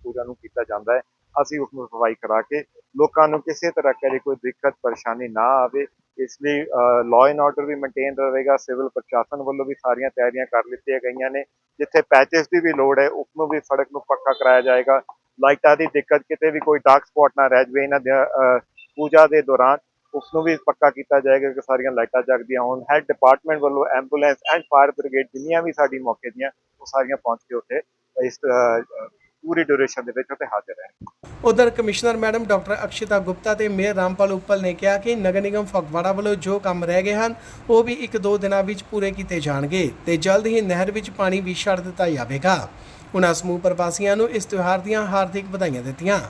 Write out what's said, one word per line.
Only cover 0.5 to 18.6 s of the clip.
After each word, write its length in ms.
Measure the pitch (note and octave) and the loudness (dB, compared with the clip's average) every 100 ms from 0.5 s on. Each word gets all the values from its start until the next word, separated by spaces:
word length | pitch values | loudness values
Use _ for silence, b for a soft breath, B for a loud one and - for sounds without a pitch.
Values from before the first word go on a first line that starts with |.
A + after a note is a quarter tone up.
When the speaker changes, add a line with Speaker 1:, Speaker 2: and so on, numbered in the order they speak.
| B2 | -10
Speaker 1:
ਜਾਂਦਾ 300 | A2 G#2 G#2+ | -8 -8 -2
ਹੈ, 60 | B2 - _ _ - | -4 -4 _ _ -4
ਅਸੀਂ 180 | C#3+ D3 | -4 -4
ਉਸ 100 | C3+ C3+ | -8 -10
ਨੂੰ 120 | A#2+ | -12
ਸਫਾਈ 260 | A2+ A#2 | -4 -4
ਕਰਾ 280 | A2+ A2 A2 | -4 -2 -2
ਕੇ 200 | A2 D3 D3 _ _ C3 | -2 -8 -8 _ _ 0
ਲੋਕਾਂ 300 | D3+ D#3+ D#3 | 0 4 2
ਨੂੰ 140 | D3+ | 2
ਕਿਸੇ 300 | D#3+ D3+ E3+ | -6 -6 -4
ਤਰ੍ਹਾਂ 220 | D#3+ C#3 C3 C3+ | 0 0 0 -2
ਦੀ 100 | C3 | -2
ਕੋਈ 160 | C#3+ C3 | -4 -6
ਦਿੱਕਤ 380 | B2 - C#3 - | -6 -4 -4 -4
ਪਰੇਸ਼ਾਨੀ 440 | B2 A2+ A#2+ A#2 B2 | -6 -6 -8 -8 -6
ਨਾ 140 | A2 | 0
ਆਵੇ, 440 | A#2+ C3+ B2 C3+ C#3+ _ _ - | 2 2 0 -2 -8 _ _ -10
ਇਸ 200 | B2+ - | -10 -6
ਲਈ, 200 | C#3+ D3 | -4 -2
ਅਹ, 380 | D3+ B2+ B2 A#2+ | -2 0 2 2
law 300 | A#2+ A#2 C#3 | 4 4 4
and 160 | D3 C#3+ | 4 0
order 200 | C#3+ C#3+ | 0 -6
ਵੀ 80 | C#3+ | -6
ਮੇਨਟੇਨ 400 | C3+ C3 C3+ C3+ | -6 -6 -6 -4
ਰਹੇਗਾ। 380 | C3+ C3 C3+ C#3 | -2 -2 0 0
ਸਿਵਲ 320 | - B2+ C3+ | -2 -6 -6
ਪ੍ਰਸ਼ਾਸਨ 520 | B2+ - B2 A#2 C#3+ | -6 -4 -4 -4 -6
ਵੱਲੋਂ 240 | C3+ C#3 C3+ | -8 -6 -6
ਵੀ 80 | |
ਸਾਰੀਆਂ 360 | C3+ B2+ A#2+ C3+ | -4 -4 -2 -4
ਤਿਆਰੀਆਂ 360 | - B2 B2+ B2+ | -2 -2 -2 -2
ਕਰ 180 | A#2 A#2 | -2 -2
ਲਿੱਤੀਆਂ 300 | B2+ - C3 | -8 -6 -4
ਗਈਆਂ 300 | B2 B2+ C3 | -4 -6 -6
ਨੇ। 120 | C#3 C#3 _ _ - | -6 -10 _ _ -10
ਜਿੱਥੇ 220 | D3 D#3+ | 0 0
ਪੈਚਿਸ 460 | - C3+ C#3 E3 D3 | 6 4 6 2 2
ਦੀ 120 | F3 | 0
ਵੀ 140 | E3 | 2
ਲੋੜ 260 | C#3+ C3+ C3+ | 2 2 4
ਹੈ 100 | C#3+ | 2
ਉਸ 180 | - C#3 D#3 | 0 -10 -6
ਨੂੰ 100 | D#3 | -4
ਵੀ 120 | D3+ | -4
ਸੜਕ 280 | - C#3 C#3 | -2 -2 -2
ਨੂੰ 100 | C#3 | -6
ਪੱਕਾ 320 | - C3+ C3+ | -4 -2 0
ਕਰਾਇਆ 280 | C3 B2+ B2+ | 2 4 4
ਜਾਏਗਾ। 360 | B2+ B2+ B2+ C3+ - - _ - C3+ | 4 2 4 2 0 -20 _ 0 2
ਲਾਈਟਾਂ 320 | C#3+ D3+ D3 | 4 4 4
ਦੀ 80 | D#3+ | 2
ਦਿੱਕਤ 360 | D3 - D3 | -2 0 0
ਕਿਤੇ 300 | - D#3+ D#3 | 0 -2 -2
ਵੀ 80 | D3+ | 0
ਕੋਈ 200 | D3+ D3 | 0 2
ਡਾਰਕ 260 | C3+ C#3 - | 6 6 4
ਸਪਾਟ 260 | D3+ C#3+ C#3 | 2 2 4
ਨਾ 100 | C3+ | 4
ਰਹਿ 180 | B2+ B2+ | 4 4
ਜਾਵੇ 180 | C3 | 0
ਇਹਨਾਂ 160 | C#3 C#3+ | 0 -2
ਦੇ, 120 | B2+ | 2
ਅਹ, 480 | C3+ C3 C3+ C3 B2 | 2 2 2 2 2